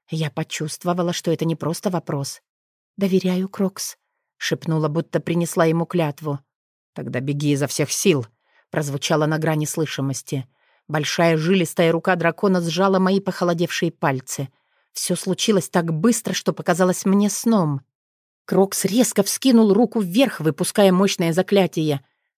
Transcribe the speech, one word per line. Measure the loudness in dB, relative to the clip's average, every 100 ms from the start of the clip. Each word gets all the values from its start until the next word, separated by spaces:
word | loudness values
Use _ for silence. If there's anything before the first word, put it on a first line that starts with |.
| _
Я | -6 -4
почувствовала, | -6 -8 -8 -8 -6 -4 -2 -2
что | -2 -2
это | -2 -2
не | -2
просто | -4 -4 -4
вопрос. | -4 -4 -6 -6 -12 _ _ _ _ _ -4
«Доверяю, | 0 0 0 -2 -4
Крокс», — | -2 -4 -4 -12 -14 _ _ _ -12
шепнула, | -6 -4 -2 -2 0
будто | -2 -2 -4
принесла | -2 -2 -2 2
ему | 2 2 0
клятву. | -2 -2 -4 -6 -8 _ _ _ _ _
«Тогда | -14 -8 -6
беги | -4 -2 0
изо | 0 0
всех | -2 -4
сил», — | 0 0 0 -2 _ _ _ _
прозвучало | -6 -4 -4 -2 0 2
на | 0
грани | 0 -2
слышимости. | -2 -4 -4 -4 -6 -6 -6 -8 -8 _ _ _ -6
Большая | -4 -2 0 2 2
жилистая | 2 2 0 0 2
рука | 2 0 0
дракона | 0 0 0 0
сжала | 0 0 2 2
мои | 2 0
похолодевшие | -2 -2 -2 0 -2 -2 -4
пальцы. | -2 -2 -2 -6 -10 -10 _ _ _ _
Все | -10 -6 -4
случилось | -4 -2 0 0 0
так | -2 0
быстро, | 0 2 0 -2
что | -6 -4
показалось | -4 0 2 2 2 2
мне | 2 2
сном. | 0 0 2 2 -2 -8 _ _ _ _ _ -2
Крокс | 2 2 0 0
резко | 2 2 2
вскинул | -2 0 4 6 6
руку | 4 2 0
вверх, | -2 2 2 2
выпуская | -2 -2 -2 4 4
мощное | 6 2 0 0
заклятие. | 0 2 2 2 0 -2 -2 -6 _ _